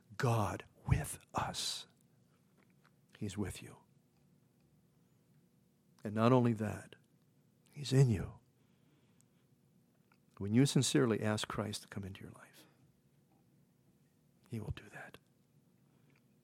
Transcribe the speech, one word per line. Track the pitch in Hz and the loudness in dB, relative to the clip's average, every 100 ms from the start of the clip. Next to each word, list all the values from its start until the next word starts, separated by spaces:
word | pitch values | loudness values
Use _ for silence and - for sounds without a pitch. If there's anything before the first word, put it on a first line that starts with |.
| - 107 | -16 -2
"God | 127 117 98 95 - _ - | 0 0 0 -4 -12 _ 0
with | - - - - | 0 0 -12 -10
us. | - - - - - - _ _ _ _ _ _ _ _ _ _ _ _ - | -6 -6 -4 -6 -6 -12 _ _ _ _ _ _ _ _ _ _ _ _ -12
He's | 107 98 | -8 -6
with | 95 - | -6 -8
you." | 58 - _ _ _ _ _ _ _ _ _ _ _ _ _ _ _ _ _ _ _ _ _ _ | -16 -20 _ _ _ _ _ _ _ _ _ _ _ _ _ _ _ _ _ _ _ _ _ _
And | 107 | -6
not | 107 113 | 2 6
only | 127 120 | 6 4
that, | 110 107 95 - - _ _ _ _ _ _ _ | 2 -2 -6 -12 -20 _ _ _ _ _ _ _
he's | - - | -12 0
in | 131 135 | 4 4
you. | 98 - - _ _ _ _ _ _ _ _ _ _ _ _ _ _ _ _ _ _ _ - | 2 -4 -12 _ _ _ _ _ _ _ _ _ _ _ _ _ _ _ _ _ _ _ -8
When | 98 | 2
you | 113 143 | 4 6
sincerely | - 123 151 127 104 | 4 2 4 4 2
ask | 107 107 - | 0 -2 -2
Christ | - 104 104 | -4 -6 -6
to | - | -12
come | - | -12
into | 95 95 | -12 -12
your | - | -16
life, | - - - - _ _ _ _ _ _ _ _ _ _ _ _ _ _ _ _ _ - | -20 -20 -20 -20 _ _ _ _ _ _ _ _ _ _ _ _ _ _ _ _ _ -14
he | 117 | -10
will | 101 - | -10 -12
do | - | -14
that. | - - - _ _ _ _ _ _ _ _ _ _ _ _ | -18 -18 -20 _ _ _ _ _ _ _ _ _ _ _ _